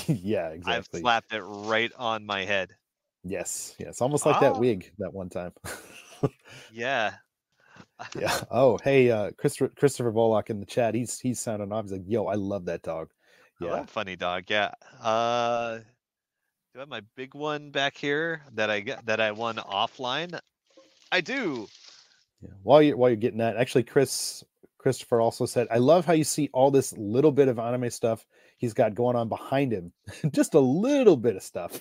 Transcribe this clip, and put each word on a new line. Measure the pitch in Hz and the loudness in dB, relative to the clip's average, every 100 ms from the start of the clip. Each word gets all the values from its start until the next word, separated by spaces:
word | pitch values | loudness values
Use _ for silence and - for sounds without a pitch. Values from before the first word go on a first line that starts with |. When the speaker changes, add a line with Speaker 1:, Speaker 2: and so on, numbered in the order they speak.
| - | 2
Speaker 1:
Yeah, | 117 95 101 82 | -4 -2 -4 -4
Speaker 2:
I've | 82 | -8
Speaker 1:
exactly. | 92 117 - 87 | -6 -6 -6 -2
Speaker 2:
slapped | 120 117 - | 0 0 -2
it | 110 | -8
right | 92 101 104 110 117 - | -8 -8 -2 0 0 -4
on | 117 110 104 | -4 -4 -4
my | 98 | -4
head. | 95 98 90 _ _ _ _ _ | -2 -4 -4 _ _ _ _ _
Speaker 1:
Yes, | 90 92 87 - - - | -10 -8 -8 -10 -12 -14
yes. | 85 - | -14 -4
Almost | 127 147 156 | -2 0 2
like | 156 | 4
that | 139 | 4
Speaker 2:
Ah. | 101 | 2
Speaker 1:
wig | 123 95 - - | 0 0 -6 -10
that | 90 | -10
one | 98 90 | -10 -10
time. | 92 87 - | -10 -12 -12
<laughs> | - - - - - - 139 - - - - | -14 -14 -18 -20 -20 -6 -6 -6 -20 -20 -18
Speaker 2:
Yeah. | 113 123 131 104 - | -8 -4 -2 -2 -6
<laughs> | _ _ _ _ _ - - - - - | _ _ _ _ _ -20 -20 -18 -14 -6
Speaker 1:
Yeah. | 104 - - | -4 -4 -2
Oh, | 113 135 98 | 4 4 4
hey, | 139 139 123 | 4 6 6
uh, | 110 95 - | 4 -2 -4
Christopher, | 143 - 131 | -4 0 -4
Christopher | - 143 - 120 | 2 0 2 -2
Volok | 107 113 107 - | 2 2 2 -2
in | 107 | -8
the | 101 | -6
chat, | - 113 | -2 0
he's, | 113 113 - | -2 -4 -6
he's | 127 117 | -6 -4
sounding | 123 104 101 | -6 -6 -6
off. | 110 | -6
He's | 101 | -6
like, | 95 90 | -10 -4
"Yo, | 113 95 | -2 -2
I | |
love | 104 98 101 87 | -2 -4 -4 -6
that | 85 | -6
dog." | 87 80 80 _ _ _ _ - | -6 -8 -10 _ _ _ _ -10
Speaker 2:
I | 85 | -6
Speaker 1:
Yeah. | |
Speaker 2:
love | 87 - | -6 -6
Funny | 110 98 90 | -8 -8 -6
Dog. | 90 90 90 | -4 -4 -2
Yeah. | 107 98 - - - | 0 -2 -4 -20 -8
Uh, | 110 113 117 120 117 120 117 113 113 _ _ _ _ _ _ _ _ | -2 0 0 0 0 -2 -4 -8 -14 _ _ _ _ _ _ _ _
do | 123 | -20
I | |
have | 147 | -14
my | 117 104 - | -14 -14 -14
big | 131 | -14
one | 143 151 147 147 | -8 -6 -6 -6
back | 143 139 - | -4 -4 -2
here | 143 147 165 160 139 | -4 -2 -4 -8 -10
that | 110 107 | -4 -2
I | 104 | -2
get, | 104 135 113 | -4 -8 -2
that | 110 | 0
I | 110 | 0
won | 104 117 110 | -2 -6 -6
offline? | - 98 113 - 127 139 175 165 - _ _ _ _ _ _ | -6 -2 -2 -4 -6 -6 -6 -12 -16 _ _ _ _ _ _
I | 180 | -2
do. | 170 269 202 123 98 - - - _ _ _ _ | -2 -4 -4 -6 -10 -16 -20 -20 _ _ _ _
Speaker 1:
Yeah. | 87 95 | -20 -6
While | 107 147 | 8 8
you're, | 147 120 | 8 6
while | 127 | 4
you're | 110 | 4
getting | 110 110 | 0 0
that, | 113 104 | -2 0
actually, | 131 131 | 2 2
Chris, | - 143 131 - - - - _ _ _ | 2 2 2 0 -6 -10 -18 _ _ _
Christopher | 135 120 - 117 | -2 -2 0 2
also | 113 - 123 | 2 0 -2
said, | 127 113 | -2 0
"I | 117 | 2
love | 127 175 160 | 6 6 4
how | |
you | 160 | 2
see | 147 - 143 | 2 -2 -2
all | 131 139 | 2 4
this | 139 - - | 4 2 -4
little | 101 120 151 | -2 4 4
bit | 131 135 | 6 4
of | 117 | 2
anime | 117 123 120 | -2 -2 -4
stuff | - 117 110 _ _ _ _ | -2 -2 -2 _ _ _ _
he's | 123 | -2
got | 107 110 | 2 2
going | 101 123 120 | 2 0 0
on | 117 | -2
behind | 104 - 135 139 | -6 -4 -2 0
him." | 101 85 - - | -2 -6 -16 -20
<laughs> | - 151 | -6 -2
Just | 277 - | 0 4
a | 156 | 6
little | 131 156 247 285 226 143 | 6 4 2 6 6 6
bit | 117 92 | 4 -2
of | |
stuff. | - 92 87 - | -6 -8 -8 -10